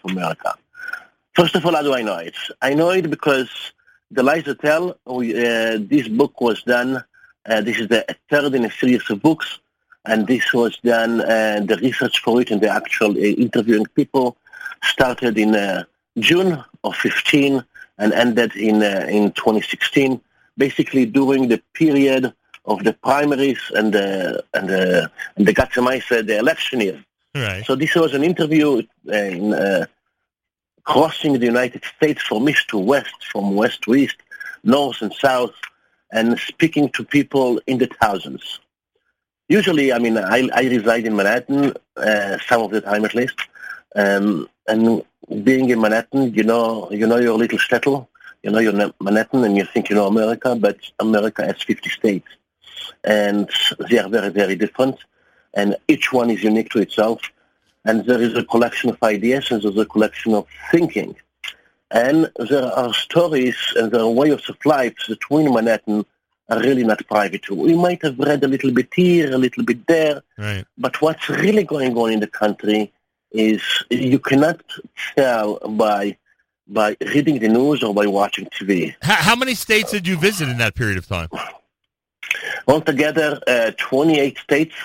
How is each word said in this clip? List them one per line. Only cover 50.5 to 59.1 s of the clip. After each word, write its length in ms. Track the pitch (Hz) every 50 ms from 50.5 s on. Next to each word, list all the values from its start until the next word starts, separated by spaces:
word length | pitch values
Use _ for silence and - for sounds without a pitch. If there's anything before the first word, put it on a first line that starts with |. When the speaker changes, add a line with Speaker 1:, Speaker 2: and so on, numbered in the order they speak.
| 120
Speaker 1:
but 220 | 117 104 101 - - - - _ -
America 460 | 107 113 107 104 104 107 - - -
has 180 | - 98 -
fifty 280 | - - 110 - - -
states, 360 | - - - 110 - 170 - - - _ _ _ _ _ _ - - - - - - _ -
and 440 | - 107 107 104 101 101 104 101 - - - - - - - 101 -
they 100 | 117 113
are 100 | 95 98
very, 220 | 107 110 98 101
very 260 | 85 101 101 92 98
different, 400 | 85 107 101 - - 127 135 127 - - _ _ _ _ _ _ _ _ _ -
and 220 | 104 101 104 - - -
each 260 | - 151 131 - -
one 180 | 131 123 120 117
is 120 | 110 95
unique 280 | 104 110 107 113 110 -
to 80 | - 113
itself, 420 | 95 - - - 104 113 117 - - - _ _ _ _ _ _ _ _ _ _ _
and 220 | 107 113 110 98
there 140 | 117 123 117
is 140 | 120 113 110
a 80 | 120 117
collection 440 | - - 117 120 - - - - 123
of 120 | 107 -
ideas, 480 | - 110